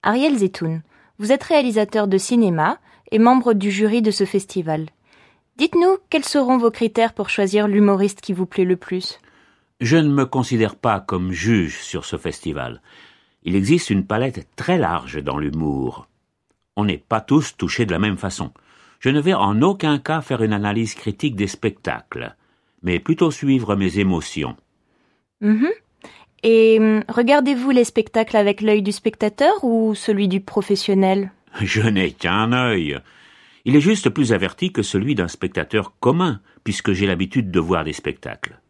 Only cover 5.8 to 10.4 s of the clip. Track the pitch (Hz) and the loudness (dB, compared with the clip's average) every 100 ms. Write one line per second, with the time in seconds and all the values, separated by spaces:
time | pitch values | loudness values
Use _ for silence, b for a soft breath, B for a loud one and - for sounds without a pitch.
5.8 | 359 381 _ 311 - 294 254 254 233 214 | 2 0 _ -4 0 0 2 2 2 0
6.8 | 226 226 226 - 196 - 196 208 208 202 | -2 0 -2 -2 -6 -2 0 2 2 4
7.8 | 208 196 202 196 - 180 185 - 180 180 | 4 4 0 -2 -8 -4 -4 -2 0 0
8.8 | - 185 - - b b b b b _ | -2 -8 -8 -14 b b b b b _
9.8 | 117 165 151 143 127 131 | 2 4 4 2 0 -2